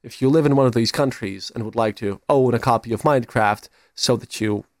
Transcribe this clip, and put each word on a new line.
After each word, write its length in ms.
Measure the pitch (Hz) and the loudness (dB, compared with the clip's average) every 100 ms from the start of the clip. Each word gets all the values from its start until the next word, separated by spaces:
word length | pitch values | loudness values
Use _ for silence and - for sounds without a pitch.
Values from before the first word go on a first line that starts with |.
if 180 | 127 - | -20 -2
you 80 | 131 | 2
live 160 | 160 147 | 4 4
in 100 | 139 | 4
one 120 | 131 | 2
of 60 | |
these 180 | 113 113 | 2 0
countries 600 | - 139 - 101 98 - | 0 -2 -4 -8 -10 -12
and 120 | 120 110 | -10 -6
would 100 | 110 | -2
like 220 | 110 - | -2 -2
to 240 | 104 98 - | -6 -4 0
own 240 | 143 127 | 2 2
a 60 | 117 | 2
copy 340 | - 113 120 | 2 0 0
of 80 | 110 | -2
Minecraft 680 | 151 139 117 117 104 107 - _ _ | 2 2 0 0 0 0 -8 _ _
so 220 | - - 117 | -6 -2 -2
that 240 | - - | -4 -6
you 240 | 110 104 - _ | -4 -4 -6 _